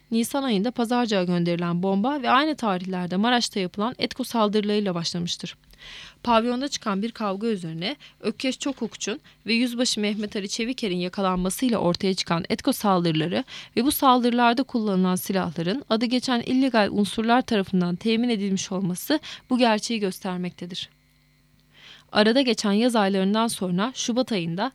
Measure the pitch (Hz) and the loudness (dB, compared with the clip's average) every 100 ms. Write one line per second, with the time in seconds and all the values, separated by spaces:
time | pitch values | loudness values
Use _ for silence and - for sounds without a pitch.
0 | - 226 233 277 269 202 233 247 226 247 | -2 -2 0 -2 0 0 0 -2 0 0
1 | 233 202 180 175 175 170 175 175 190 196 | 2 0 2 2 2 0 0 0 0 0
2 | 240 294 240 247 311 - 226 180 185 180 | 0 0 2 4 4 0 -2 -2 -2 -4
3 | 180 185 226 247 - 208 180 - 220 - | -2 0 2 2 0 -2 -4 -2 -6 -4
4 | 247 - 247 233 208 214 208 208 202 170 | -6 -4 -2 2 2 2 2 0 0 -2
5 | 160 180 175 - 175 - _ - - - | -4 -4 -4 -6 -10 -14 _ -20 -20 -18
6 | - - 240 226 233 247 277 - 226 196 | -20 -8 2 2 2 -2 -4 -6 -4 -2
7 | 226 - 214 196 233 208 170 160 185 294 | -4 -4 -4 -2 -2 -4 -4 -6 -6 -8
8 | - _ 208 214 269 247 294 262 220 - | -14 _ -6 -4 -4 -4 -6 -4 -6 -6
9 | - 240 - _ 196 233 247 240 254 - | -8 -8 -10 _ 0 2 2 0 -2 0
10 | 208 208 208 220 196 - 226 254 220 180 | -2 -2 -4 -6 -6 -4 -4 -4 -2 -2
11 | 180 - 190 180 185 - 262 226 175 175 | -2 -2 0 0 0 0 0 2 2 0
12 | 190 190 - 170 - - - - 208 185 | 0 -2 -2 -2 -2 -2 -2 0 2 2
13 | 175 156 160 202 262 - - - 262 - | 2 2 0 -2 -4 -12 -8 -2 0 4
14 | 277 247 240 240 240 240 262 240 214 185 | 6 6 4 4 4 2 0 0 0 2
15 | 185 185 - 190 175 165 165 254 - 226 | 2 0 -2 -2 -2 -4 -4 -4 -2 0
16 | 233 254 262 240 - 254 269 226 196 208 | 0 0 0 -2 0 2 2 4 2 2
17 | 202 - 226 240 254 214 190 185 175 175 | 0 0 2 2 4 0 2 0 0 0
18 | 226 226 240 220 202 190 - 185 190 180 | 0 2 2 0 0 -2 -2 -2 -2 -4
19 | - 302 - - - 247 240 214 - 233 | -2 -2 -4 -14 -2 2 2 2 0 -2
20 | 196 - 202 180 180 - 175 185 - _ | -2 -4 -6 -4 -6 -8 -12 -12 -14 _
21 | _ _ _ _ _ _ _ _ - - | _ _ _ _ _ _ _ _ -20 -20
22 | _ - 214 240 254 220 214 202 247 233 | _ 2 4 4 2 0 2 2 2 2
23 | 196 196 190 214 226 - 185 180 226 - | 2 2 2 2 0 -2 -2 0 -2 -4
24 | - 233 247 208 165 170 247 | -4 -2 0 -2 -2 -4 -4